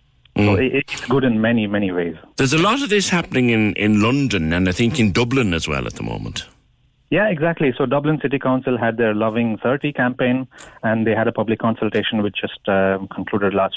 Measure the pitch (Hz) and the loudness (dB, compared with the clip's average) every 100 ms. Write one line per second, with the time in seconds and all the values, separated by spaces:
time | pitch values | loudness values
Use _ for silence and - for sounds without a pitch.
0 | _ _ _ - 104 98 127 131 - - | _ _ _ 0 2 2 2 0 -4 -8
1 | - 135 127 110 110 117 104 104 101 87 | -2 2 2 2 2 2 0 0 0 -2
2 | 85 82 - - 135 156 190 254 277 208 | -2 -6 -10 -2 0 2 2 2 0 0
3 | 185 180 165 131 123 113 107 - 107 104 | 0 -2 0 0 2 4 2 0 2 4
4 | 107 139 135 98 80 87 92 87 120 - | 4 2 0 0 0 2 0 2 0 2
5 | 110 92 120 135 110 82 78 69 57 - | 2 2 2 2 0 0 -2 -4 -4 -8
6 | 55 55 53 - - _ _ _ _ _ | -8 -6 -8 -10 -14 _ _ _ _ _
7 | _ 156 214 170 165 165 147 120 135 143 | _ 0 0 0 -2 0 0 0 0 0
8 | 147 156 139 131 127 131 131 123 117 113 | 0 -2 -2 -2 0 0 0 0 -2 0
9 | 113 107 110 113 117 107 117 143 147 139 | 0 2 0 0 -2 -2 -2 -2 -2 -2
10 | 123 127 127 127 131 - - - 110 110 | -2 0 0 0 -4 -12 -20 -6 -2 0
11 | 113 107 113 113 110 110 113 110 110 104 | 2 2 0 0 -2 0 0 -2 -2 -2
12 | 101 113 104 - 101 - - 98 95 95 | -2 -2 -2 -4 -8 -8 -2 2 2 0
13 | 95 - 90 107 98 98 95 | -4 -8 -6 -2 0 0 -2